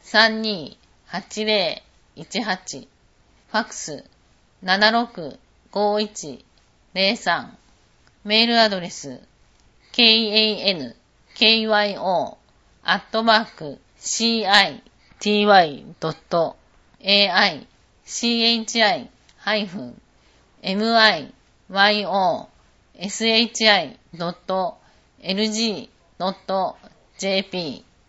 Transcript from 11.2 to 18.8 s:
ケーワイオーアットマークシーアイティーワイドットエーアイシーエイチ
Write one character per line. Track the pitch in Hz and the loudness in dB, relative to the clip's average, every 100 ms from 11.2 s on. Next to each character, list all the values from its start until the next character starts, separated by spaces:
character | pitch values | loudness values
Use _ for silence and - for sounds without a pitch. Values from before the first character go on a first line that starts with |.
| _ - | _ 0
ケ | 220 226 | 2 2
ー | 220 | 2
ワ | 208 208 | 0 0
イ | 185 | -2
オ | |
ー | 180 175 123 - _ _ _ _ | -2 -2 -4 -10 _ _ _ _
ア | - 190 | -2 -2
ッ | - | -2
ト | 220 | -2
マ | 226 220 | 4 4
ー | 226 | 2
ク | - 151 - _ _ | -10 -14 -14 _ _
シ | - - 226 226 | -8 -2 0 0
ー | 196 | 4
ア | 202 | 4
イ | 185 127 - _ _ - | 4 -2 -18 _ _ -8
テ | 208 | -2
ィ | 208 | 2
ー | 208 | 6
ワ | 196 | 6
イ | 160 139 - 165 | 6 0 -16 -8
ド | 160 | -8
ッ | 151 - | -8 -4
ト | 175 156 - _ _ _ _ | -2 -2 -4 _ _ _ _
エ | 185 202 202 | 2 4 4
ー | |
ア | 180 202 | 2 2
イ | 147 - _ _ _ - | 0 -14 _ _ _ -16
シ | - 233 233 | -6 -2 0
ー | |
エ | 233 233 | 0 0
イ | 220 | -2
チ | 233 | 0